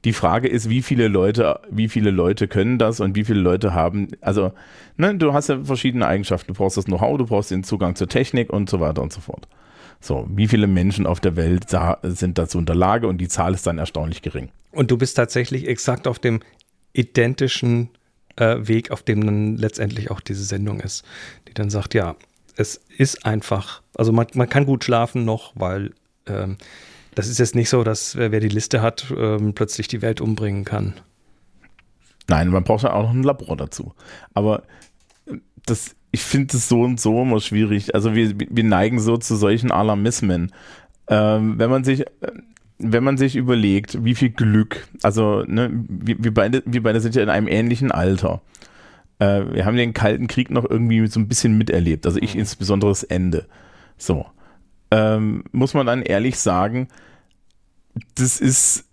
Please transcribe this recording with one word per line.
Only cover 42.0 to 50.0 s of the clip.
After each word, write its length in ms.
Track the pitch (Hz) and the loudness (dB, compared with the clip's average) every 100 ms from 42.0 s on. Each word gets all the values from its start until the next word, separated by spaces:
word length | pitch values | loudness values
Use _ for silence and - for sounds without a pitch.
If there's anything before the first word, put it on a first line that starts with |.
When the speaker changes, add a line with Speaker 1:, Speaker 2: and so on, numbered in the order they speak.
Speaker 1:
äh, 40 | - _ - - - _ _ _ | -2 _ -12 -12 -20 _ _ _
wenn 260 | 110 117 | 0 2
man 140 | 135 135 | 2 2
sich 180 | 135 131 | 2 2
überlegt, 680 | 127 120 101 98 101 - | 0 2 4 2 0 -2
wie 100 | 117 | -2
viel 160 | 120 127 | 2 0
Glück, 560 | - 110 107 107 - - - | 2 4 4 2 -4 -14 -2
also, 420 | - 104 107 101 - | 0 2 2 2 0
ne, 240 | 107 120 117 113 | -2 0 -4 -6
wir, 280 | 92 107 101 | -6 -4 0
wir 100 | 117 | 2
beide, 300 | 110 104 131 | 2 2 0
wir 180 | - 120 | 0 0
beide 180 | 113 113 | 2 2
sind 140 | 113 123 | 2 2
ja 60 | |
in 60 | 104 | 2
einem 200 | 80 104 | 2 2
ähnlichen 420 | 101 120 117 135 | 2 2 0 0
Alter. 480 | - 90 95 90 82 _ - - - - - _ _ | 2 2 2 0 -4 _ -20 -20 -20 -20 -20 _ _
Äh, 240 | 101 101 98 | 2 2 0
wir 140 | - 98 | -2 0
haben 100 | 123 | 2
den 160 | 120 | 0
Kalten 340 | 110 | 2